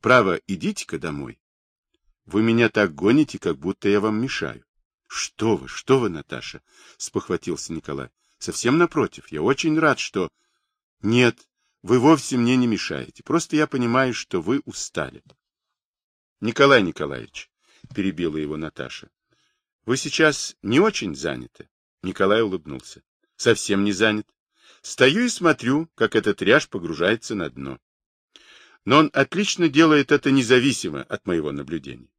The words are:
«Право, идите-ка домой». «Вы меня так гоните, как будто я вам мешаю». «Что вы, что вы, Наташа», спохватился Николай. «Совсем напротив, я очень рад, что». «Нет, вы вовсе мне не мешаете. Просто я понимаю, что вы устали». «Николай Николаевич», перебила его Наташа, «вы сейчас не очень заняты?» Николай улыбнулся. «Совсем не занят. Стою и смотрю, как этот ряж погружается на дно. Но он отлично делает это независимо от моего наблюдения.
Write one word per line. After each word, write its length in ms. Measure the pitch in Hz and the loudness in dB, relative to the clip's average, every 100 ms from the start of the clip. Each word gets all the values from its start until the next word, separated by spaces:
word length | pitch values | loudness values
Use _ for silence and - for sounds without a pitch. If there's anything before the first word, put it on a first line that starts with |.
«Право, 380 | - 127 98 87 - | 6 4 4 -2 -4
идите-ка 500 | 95 185 214 - 80 | -6 -6 -8 -10 -8
домой». 420 | 82 73 65 58 _ _ _ _ _ _ _ _ - | -8 -8 -12 -16 _ _ _ _ _ _ _ _ -4
«Вы 160 | 101 | 0
меня 280 | 113 113 117 | 2 4 2
так 260 | - 101 73 | 2 0 2
гоните, 440 | 95 139 147 - | 2 4 2 -2
как 180 | 95 71 | -6 -4
будто 320 | 80 101 101 | -6 -2 0
я 100 | 101 | 2
вам 220 | 107 107 | 0 -2
мешаю». 420 | 127 - 69 57 _ _ _ _ _ | -4 -6 -8 -10 _ _ _ _ _
«Что 480 | - - - 110 95 | -10 -10 -4 0 0
вы, 120 | 65 | -4
что 320 | - - 131 | -16 2 2
вы, 100 | 110 | 2
Наташа», 520 | 80 - 64 - 73 _ _ - _ | -4 -10 -12 -12 -16 _ _ -20 _
спохватился 760 | - - - 87 - 78 - | -8 -8 -4 -6 -4 -8 -8
Николай. 360 | 82 - 69 64 _ _ _ | -10 -10 -12 -12 _ _ _
«Совсем 380 | - - 120 151 | -10 -4 0 2
напротив, 520 | 175 - 107 - - | 2 0 -4 -6 -12
я 120 | 76 | -4
очень 380 | 90 135 165 156 | -2 0 0 0
рад, 200 | 156 127 | 0 0
что». 300 | - 101 85 _ _ _ _ _ _ _ | -4 -4 -6 _ _ _ _ _ _ _
«Нет, 460 | 98 120 123 - _ _ _ _ | 0 4 4 2 _ _ _ _
вы 180 | 87 123 | 0 4
вовсе 380 | 131 156 - 127 | 6 4 2 0
мне 180 | 120 127 | 2 2
не 120 | 123 | 2
мешаете. 560 | 98 - 76 62 - | -2 -4 -8 -10 -16
Просто 320 | - 165 - 151 | -2 -2 0 -2
я 120 | 151 | 0
понимаю, 460 | 135 120 123 131 | 0 0 2 0
что 280 | 113 - 92 | -2 -6 -6
вы 200 | 82 135 - | -2 -4 -4
устали». 580 | - - - 67 - _ _ _ _ _ _ _ _ _ _ _ _ | -12 -10 -8 -8 -10 _ _ _ _ _ _ _ _ _ _ _ _
«Николай 420 | 110 113 139 131 | -6 4 6 6
Николаевич», 680 | 92 - 73 65 57 - - _ _ _ - - | 4 -4 -8 -8 -12 -18 -20 _ _ _ -14 -4
перебила 420 | 95 80 85 78 | -4 -2 -4 -4
его 200 | 73 78 | -8 -8
Наташа, 520 | 78 - 64 - - _ _ _ _ _ _ _ - | -10 -12 -14 -14 -20 _ _ _ _ _ _ _ -6
«вы 120 | 127 | -6
сейчас 580 | 151 - 160 139 - - | -4 2 2 2 -8 -10
не 180 | 98 127 | 0 2
очень 360 | 214 - 101 69 | 2 0 -8 -6
заняты?» 540 | 78 64 62 _ - _ _ _ | -8 -8 -12 _ -20 _ _ _
Николай 380 | 92 92 98 107 | -12 -2 0 2
улыбнулся. 600 | 110 92 76 65 - - _ _ _ _ | 0 -4 -10 -14 -16 -20 _ _ _ _
«Совсем 460 | - 113 - 98 | 0 0 0 0
не 100 | 101 | 0
занят. 340 | 95 110 107 - _ _ _ _ _ | 0 0 -2 -8 _ _ _ _ _
Стою 420 | - - 131 180 247 | -16 2 2 4 -2
и 40 | |
смотрю, 600 | - 170 151 117 139 165 - | 0 0 0 0 -2 -4 -2
как 200 | 110 113 | 0 0
этот 260 | 104 98 | 0 -2
ряж 260 | 95 135 - | 2 2 2
погружается 680 | 98 82 76 87 113 - | -10 -8 -2 0 0 -4
на 160 | 107 78 | -8 -8
дно. 300 | 65 67 65 _ _ _ _ _ - _ - _ _ - | -10 -14 -14 _ _ _ _ _ -20 _ -20 _ _ 4
Но 120 | 139 | 4
он 120 | 156 | 4
отлично 560 | - 135 175 202 - 165 | 2 0 0 -4 0 0
делает 420 | 139 165 151 139 | 4 4 4 4
это 200 | 143 143 | 0 2
независимо 720 | 135 113 127 131 117 90 71 | 2 4 4 4 -2 -6 -10
от 220 | 64 107 - | -10 -10 -4
моего 260 | 85 73 | -4 -4
наблюдения. 580 | 71 69 82 69 62 64 | -8 -8 -10 -10 -18 -20